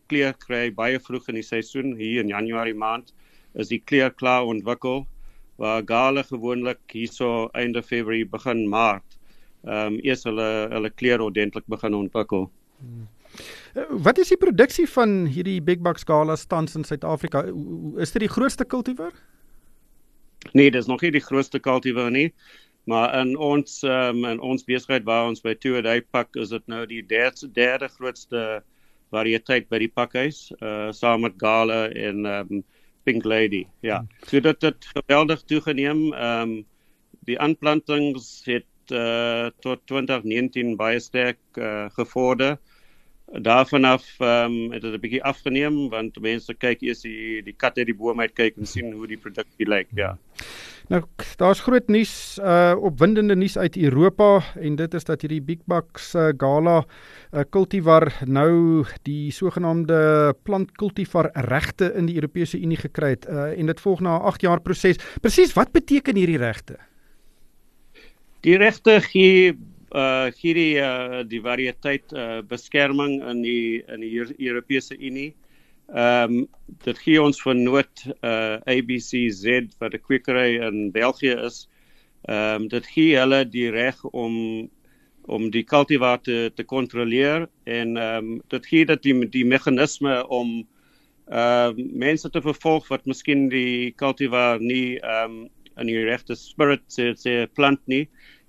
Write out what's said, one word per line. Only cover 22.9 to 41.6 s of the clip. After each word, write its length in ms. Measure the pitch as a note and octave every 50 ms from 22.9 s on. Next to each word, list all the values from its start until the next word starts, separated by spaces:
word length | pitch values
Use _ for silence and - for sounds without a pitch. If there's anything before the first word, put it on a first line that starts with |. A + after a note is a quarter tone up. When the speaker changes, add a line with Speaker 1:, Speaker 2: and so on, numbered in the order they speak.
| A#2 A2+ A#2 B2 - C3
Speaker 1:
in 180 | C3 B2+ C3 D3+
ons, 460 | D#3 D3 C#3+ D3 C#3+ - - - -
ehm, 420 | C#3 B2+ B2+ B2+ B2 A#2+ A#2+ A#2+
in 140 | B2 A2+ A#2
ons 240 | - B2+ C3 B2+ -
besigheid 400 | - B2+ B2+ B2 - C3+ B2+ G#2
waar 240 | A2 A2+ A#2 A#2 A#2
ons 140 | A2+ -
by 120 | - A2+ A2
Two 240 | - - C3+ B2+ B2
A 40 |
Day 200 | A2+ A2 A#2 A#2+
pak, 340 | A#2 _ - B2+ A#2+ - -
is 140 | B2+ A#2 G2
dit 180 | A2+ A2 - -
nou 180 | A2+ A2+ A#2
die 160 | G#2+ A#2 A#2 G#2+
derde, 460 | F#2 G#2+ A2+ A#2+ B2+ B2 - - C#3 G#2
derde 340 | A#2+ A#2+ B2 B2+ C3 C3+ C3
grootste 720 | _ - B2+ B2+ A#2+ - - - B2 A#2+ A2+ A2 A2 G#2+ - _ _ _ _ _ _ _ _ -
variëteit 580 | - G#2+ A2 A2+ A2+ A2+ - - C3 B2 - -
by 100 | A#2 A2+
die 80 | A2 A2+
pakhuis, 640 | - - A#2+ A#2+ - B2+ C3 D3+ D3 - - - - -
eh, 300 | A#2 A2 G#2+ G#2+ G#2+ G#2+
saam 300 | G#2+ - - A#2+ A#2 A2+
met 120 | A#2 A#2 F#2 F#2+
Gala 500 | - A2 A2 A2+ A2+ A2+ A2+ A2+ A2 A2
en, 380 | - A2+ G#2+ G#2 G2 G#2 G#2
ehm, 360 | G#2 G2+ G2+ G2 F2+ G2+ G2+ F#2 _ _ _ _ _ _ _ -
Pink 200 | - A#2+ A2+ G#2+
Lady. 420 | A2 A2 A2 A2 G#2+ G2 F#2+ - - _ _
Ja. 160 | - A#2 G#2 G2+
Speaker 2:
Hmm. 100 | A2+ G#2+ - - - -
Speaker 1:
So 120 | - C#3
dit 220 | - D#3+ D3+ -
het 240 | - D#3 - - - - -
geweldig 480 | C#3+ - - C#3 C#3+ D#3 D3+ D#3+ C#3+ -
toegeneem. 680 | - D#3 D3+ D3 D#3+ D3 C3 C#3 C#3+ D3+ D#3 D#3 D#3 D3
Ehm, 500 | B2+ A#2+ A#2 A#2 A2+ A2+ A2+ A2+ A2 G#2 _ _ _ _ _ _ _ _ _ _ - -
die 140 | - A#2+ -
aanplantings 1040 | D3 D3 D#3+ - - D3+ D3+ D#3 - - D3 D3 D3 D3 C3+ C3 A#2 - - - -
het, 200 | C3 A#2+ A#2+ - _ _ _ _ -
eh, 580 | C3 A#2+ A#2 A#2 A#2 A#2 A#2 A#2 A#2 A#2 A#2 A#2 - _
tot 180 | - C3 B2+ B2 _
twintig 380 | - C3 C3+ B2+ B2+ C3+ B2 G#2
negentien 520 | G#2+ A2 A#2 B2+ B2+ B2+ B2+ A#2+ A#2+ A2+
baie 240 | G2+ G#2+ A2+ A#2 A#2+
sterk, 380 | A#2 - - B2+ B2 B2 A#2+ _ _ _ -
eh, 320 | -